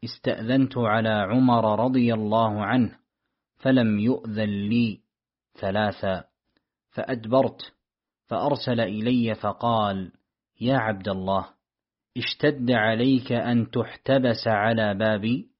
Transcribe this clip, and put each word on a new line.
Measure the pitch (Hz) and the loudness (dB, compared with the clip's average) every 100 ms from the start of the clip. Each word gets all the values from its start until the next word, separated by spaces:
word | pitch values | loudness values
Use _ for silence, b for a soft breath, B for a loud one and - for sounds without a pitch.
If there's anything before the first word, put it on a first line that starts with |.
استأذنت | 120 - - 117 110 131 131 127 | -12 -6 -4 -4 0 2 2 0
على | 117 110 110 | 2 2 2
عمر | 107 95 123 127 117 110 104 | 0 2 2 4 4 2 2
رضي | 123 131 120 | 2 2 2
الله | 113 107 110 113 107 | 0 0 2 2 0
عنه | 101 123 110 - _ _ _ _ _ _ | 0 0 0 -4 _ _ _ _ _ _
فلم | 135 131 113 104 | 2 2 4 2
يؤذن | 110 127 117 107 107 101 101 | 0 -2 -4 -4 -4 -2 -2
لي | 117 117 95 _ _ _ _ _ | 0 0 -4 _ _ _ _ _
ثلاثا، | - 101 98 107 95 98 92 - _ _ _ _ _ _ | -10 -4 -2 -2 -2 -4 -4 -8 _ _ _ _ _ _
فأدبرت، | - - 127 113 127 120 - - _ _ _ _ _ _ | -10 -6 -6 0 2 2 -2 -20 _ _ _ _ _ _
فأرسل | 110 123 135 - 120 | -4 -2 -2 -2 -2
إلي | 110 107 110 127 113 | -2 -2 0 0 0
فقال: | 107 104 98 120 117 104 98 90 _ _ _ _ _ | -2 -4 -2 0 0 0 -2 -8 _ _ _ _ _
يا | 117 131 | 0 0
عبد | 110 101 95 | 0 -4 -4
الله، | 95 92 98 90 _ _ _ _ _ _ - | -4 -2 -2 -4 _ _ _ _ _ _ -10
اشتد | 117 - 147 143 123 | -8 -2 -2 0 0
عليك | 120 107 110 123 135 120 | 2 2 2 2 2 0
أن | 120 113 120 113 | -2 0 0 0
تحتبس | 127 113 - - 135 127 113 - | -2 -4 -6 0 2 2 0 0
على | 107 107 117 107 | 2 2 2 0
بابي؟ | 98 110 107 107 127 208 _ | 0 0 0 -2 -4 -6 _